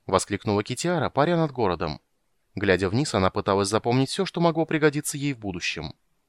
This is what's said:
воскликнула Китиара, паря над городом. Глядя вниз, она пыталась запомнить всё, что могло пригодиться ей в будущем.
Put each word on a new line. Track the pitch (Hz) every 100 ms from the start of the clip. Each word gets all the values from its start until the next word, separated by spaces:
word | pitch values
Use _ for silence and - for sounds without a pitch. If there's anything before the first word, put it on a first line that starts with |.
| -
воскликнула | 92 - 101 - 101
Китиара, | - 123 170 175 117
паря | - 151 170
над | 160
городом. | 127 104 87 85 71 _ _ _ _ _ -
Глядя | 98 90 95
вниз, | 113 151 107
она | 95
пыталась | - 101 98 98
запомнить | 107 120 123 135
всё, | - 190
что | -
могло | 170 160 160
пригодиться | 160 156 143 - 147
ей | 143
в | 123
будущем. | 104 90 - - 76 - _ _